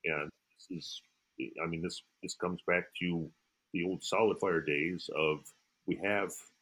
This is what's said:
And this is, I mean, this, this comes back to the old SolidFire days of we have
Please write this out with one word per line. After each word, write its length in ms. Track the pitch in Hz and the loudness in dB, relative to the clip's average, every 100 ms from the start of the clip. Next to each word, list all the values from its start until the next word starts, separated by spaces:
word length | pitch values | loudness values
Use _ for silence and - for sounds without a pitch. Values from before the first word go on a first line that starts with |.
| 85 | 0
And 240 | 76 76 _ _ _ - | 0 -2 _ _ _ -12
this 80 | 87 | -10
is, 240 | - - _ _ _ - 64 - | -10 -12 _ _ _ -10 -10 -4
I 20 | 85 | -4
mean, 160 | 82 | -2
this, 220 | 90 - _ _ | -4 -6 _ _
this 140 | 90 - | -12 -2
comes 260 | 90 90 - | -2 -2 2
back 160 | 87 - - | 2 0 -4
to 260 | 90 85 78 _ _ _ _ | 0 0 -2 _ _ _ _
the 120 | 90 87 | -2 0
old 180 | 95 | -2
SolidFire 600 | - 95 110 92 98 85 | 0 4 4 4 2 2
days 460 | 76 73 82 90 - 76 | 2 0 0 -2 -4 2
of 220 | 78 78 - - _ _ - | 2 2 -4 -20 _ _ -4
we 140 | 80 | 0
have 300 | 98 104 92 - - _ | 2 2 0 -6 -16 _